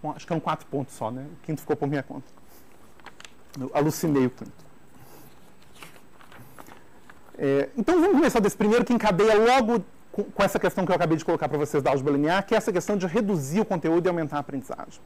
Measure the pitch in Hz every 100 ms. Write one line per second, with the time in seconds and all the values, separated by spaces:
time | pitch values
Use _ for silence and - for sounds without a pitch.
0 | 156 147 - 165 160 156 - 147 135 -
1 | 110 127 143 170 - 156 - 151 143 147
2 | 131 135 - - - - - - - -
3 | - - - - - - 131 147 151 151
4 | 170 143 127 - - - - - - -
5 | - - - - - - - - - -
6 | - - - - - - - - - -
7 | - - - - 139 139 139 - 220 349
8 | 359 311 302 233 202 - 208 233 - 240
9 | 214 175 214 208 226 262 220 233 - -
10 | - - 208 - 196 214 185 - 180 180
11 | 170 160 - 165 147 147 147 151 139 139
12 | 135 143 151 185 196 220 214 180 160 208
13 | 180 180 202 190 131 175 220 185 160 165
14 | 180 175 151 147 139 139 - - - -